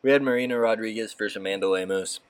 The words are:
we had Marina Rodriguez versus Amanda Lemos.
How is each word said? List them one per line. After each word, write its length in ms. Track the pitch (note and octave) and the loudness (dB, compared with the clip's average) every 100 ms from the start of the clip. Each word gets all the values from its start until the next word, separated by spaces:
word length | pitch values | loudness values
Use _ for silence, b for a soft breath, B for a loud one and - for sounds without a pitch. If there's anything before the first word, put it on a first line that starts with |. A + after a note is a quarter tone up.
we 80 | C3 | 6
had 100 | C#3 | 4
Marina 360 | C3+ B2 B2 A#2+ | 4 0 0 2
Rodriguez 540 | A#2 A2 A2 A2 A2 | 2 2 -2 -6 -8
versus 240 | - G#2 G2 | -6 -6 -4
Amanda 320 | F#2+ G2 G2 | -4 -2 2
Lemos. 520 | F#2+ F#2 F#2+ F2+ - | 0 0 -4 -4 -10